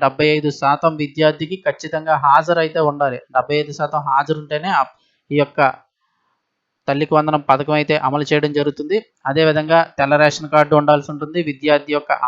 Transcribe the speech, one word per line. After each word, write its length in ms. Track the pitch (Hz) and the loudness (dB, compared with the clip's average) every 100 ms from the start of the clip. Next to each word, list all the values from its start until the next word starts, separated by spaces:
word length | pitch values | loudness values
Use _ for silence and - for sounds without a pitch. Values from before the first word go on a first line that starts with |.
డెబ్బై 240 | 139 127 151 | -2 0 0
ఐదు 220 | 151 147 | 2 -2
శాతం 420 | 143 139 147 165 156 | -2 -2 0 0 -2
విద్యార్థికి 600 | 143 147 156 151 160 190 151 | -8 0 0 0 -8 -6 -6
ఖచ్చితంగా 480 | 139 156 156 156 147 143 | -6 -8 -8 -2 0 4
హాజరైతే 560 | 147 160 170 160 160 151 | 4 4 0 0 0 -2
ఉండాలి. 260 | 143 139 123 - 131 | 0 -2 -4 -4 -4
డెబ్బై 200 | - 147 | 0 -2
ఐదు 100 | 147 | -4
శాతం 300 | 143 147 151 143 | -6 -6 -4 -2
హాజరు 300 | 135 143 151 | -2 -2 -4
ఉంటేనే 260 | 147 151 180 165 | -4 -6 -2 -2
ఆ, 40 | 131 _ _ _ _ | -2 _ _ _ _
ఈ 60 | 143 | 0
యొక్క 200 | 143 - 139 - _ _ _ _ _ _ _ _ _ _ - | 0 2 0 0 _ _ _ _ _ _ _ _ _ _ -6
తల్లికి 260 | 143 151 156 | -4 0 0
వందనం 240 | 151 151 143 | 0 -2 0
పథకం 240 | 135 147 | 0 2
అయితే 240 | 151 147 151 | -2 0 -2
అమలు 280 | 131 143 143 | 0 -2 0
చేయడం 220 | 151 147 | 0 0
జరుగుతుంది. 440 | 147 143 143 151 208 - _ 135 | -2 -2 -4 -4 -4 -6 _ -4
అదేవిధంగా 540 | 143 160 156 156 165 160 - | 0 2 2 2 2 2 -2
తెల్ల 180 | 139 147 | 0 4
రేషన్ 360 | 151 147 151 | 2 0 0
కార్డు 220 | 151 147 151 | 2 4 4
ఉండాల్సి 280 | 147 147 147 | 4 2 0
ఉంటుంది, 280 | 147 151 175 156 | -10 -6 -6 -6
విద్యార్థి 440 | 131 147 147 147 | -4 0 0 2
యొక్క 180 | 147 - 139 | -4 -2 -2